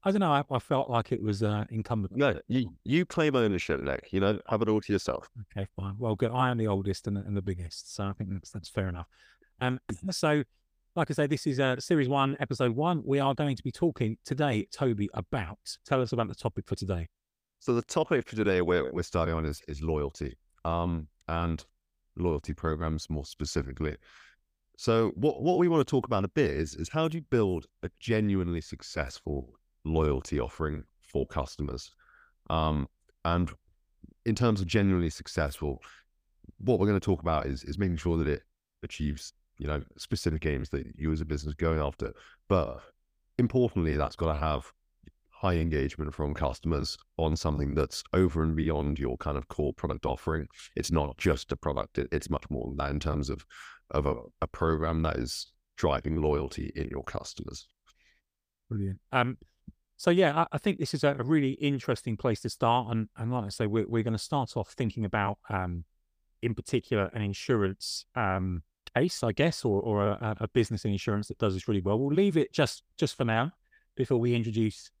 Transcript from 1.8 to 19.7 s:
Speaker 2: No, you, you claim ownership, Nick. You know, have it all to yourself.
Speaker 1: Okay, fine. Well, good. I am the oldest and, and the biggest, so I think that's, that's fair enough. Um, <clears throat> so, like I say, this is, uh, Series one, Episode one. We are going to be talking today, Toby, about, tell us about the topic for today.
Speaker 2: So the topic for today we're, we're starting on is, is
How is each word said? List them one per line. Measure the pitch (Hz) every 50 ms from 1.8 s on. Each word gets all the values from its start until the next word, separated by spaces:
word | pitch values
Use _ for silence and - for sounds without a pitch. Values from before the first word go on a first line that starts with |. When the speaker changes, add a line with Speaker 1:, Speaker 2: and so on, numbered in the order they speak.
| 104 - 123 110 101 92 90
Speaker 2:
No, | 120 143 135 101 - - _
you, | 113 131 123 95 - - _
you | - 131 170 180
claim | - - - 160 151 135
ownership, | 127 117 107 98 90 - - 80 67
Nick. | - 69 67 - - -
You | - 95
know, | 98 98 107 - - -
have | 113 107
it | 113 107
all | 107 107
to | - - 104
yourself. | 95 - - - - - - _ 117 101 _ -
Speaker 1:
Okay, | 104 98 - _
fine. | - 98 98 98 107
Well, | 123 113 107
good. | - 131 113 117
I | 127 131 127
am | 123 117
the | 110
oldest | 107 101 98 95 98 95 - -
and, | - 101
and | 98 95 - 101
the | 101 92
biggest, | 98 95 87 87 82 - - - - -
so | - 101
I | 98 98
think | - 107 92 98
that's, | 92 - -
that's | - 107 85 -
fair | - - 98 95
enough. | 87 87 87 _ _ _ - - - _ _ _ _ _
Um, | 123 127 127 127 _ - 107
<clears throat> | 90 - 190
so, | 180 - - 156 151 151 127 _ _ _ _ _ _ _ _ _ _
like | 175 160 - 151
I |
say, | - 151 139
this | 151 139 -
is, | 160 135 123
uh, | 139 131 127 127
Series | - - 175 156 135 123
one, | 143 139 135 135 139 -
Episode | 143 - 135 - 135 123 113
one. | 123 151 175 180 156 120
We | 135 135 139
are | 135 135 139
going | - 151 143 135
to | - -
be | 127
talking | - - - 170 139 - 127 110 113 - _
today, | - 139 131 151 143 120 107 - - -
Toby, | - 143 131 117 101 101 95 -
about, | - 90 _ - 131 98 82 90 _ _ - - - _
tell | - 143 131 127
us | 113
about | - 120 113
the | 98 -
topic | - - - - - 101
for | - -
today. | - - 92 98 85 82 - _ _ _ _ _ _ _ _ _ _
Speaker 2:
So | - - 123
the | 117 120
topic | - - 175 160 - 170 131 113 -
for | -
today | 110 107 101 95 92 87
we're, | 82 90 87 69 64 -
we're | 85 87
starting | - - 90 82 85 82
on | 82 80
is, | 78 73 - -
is | -